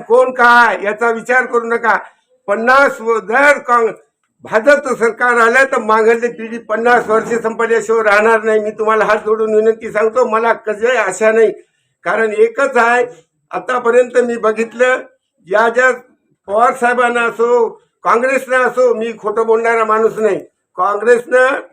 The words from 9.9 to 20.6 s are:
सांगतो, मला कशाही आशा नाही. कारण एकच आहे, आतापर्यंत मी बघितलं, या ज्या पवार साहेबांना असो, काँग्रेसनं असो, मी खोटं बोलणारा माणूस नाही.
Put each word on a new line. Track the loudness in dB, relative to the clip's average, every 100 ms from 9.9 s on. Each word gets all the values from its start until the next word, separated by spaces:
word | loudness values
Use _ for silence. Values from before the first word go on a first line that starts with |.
सांगतो, | -2 -2 0 0
मला | 0 0
कशाही | -2 -4 -4 -2 0
आशा | -2 0 0
नाही. | 2 0 -2 _ _ _ _
कारण | -6 -2 -2
एकच | 0 0 0 -2 0
आहे, | 0 0 -2 -8 _ _ _
आतापर्यंत | -10 -6 -4 2 2 2 0
मी | -2 -2
बघितलं, | -2 -2 -6 -2 0 0 -6 _ _ _ -2
या | 0 2
ज्या | 2 0 0 -10 _ _ _ -4
पवार | 0 0
साहेबांना | 0 -2 0 0 0
असो, | -4 -2 0 2 0 -4 _ _
काँग्रेसनं | 0 0 0 -2 -2 -2
असो, | 0 0 0
मी | 0 -6 -8
खोटं | -6 -4 0
बोलणारा | 0 0 0 0
माणूस | 0 0 0
नाही. | -2 -2 -6 _